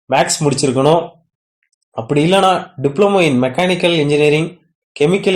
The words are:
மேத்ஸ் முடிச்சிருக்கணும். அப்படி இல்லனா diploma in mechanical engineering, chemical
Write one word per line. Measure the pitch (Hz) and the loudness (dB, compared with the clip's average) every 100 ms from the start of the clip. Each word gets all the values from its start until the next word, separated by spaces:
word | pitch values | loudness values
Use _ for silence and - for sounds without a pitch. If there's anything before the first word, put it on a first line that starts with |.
| - | -4
மேத்ஸ் | 131 180 - | 0 0 -2
முடிச்சிருக்கணும். | 147 127 143 131 139 165 160 - _ _ _ _ _ _ _ - | -2 -2 -2 0 2 2 -2 -12 _ _ _ _ _ _ _ -12
அப்படி | 117 147 160 | -4 -2 0
இல்லனா | 190 190 180 - - | 2 2 0 -4 -6
diploma | 139 - 202 196 165 | -4 0 0 2 2
in | 123 | 0
mechanical | 127 127 180 175 180 170 | -2 -2 -2 0 0 0
engineering, | 143 147 151 151 175 - _ _ _ - | 0 2 2 0 -2 -10 _ _ _ -2
chemical | 147 196 196 | 0 0 0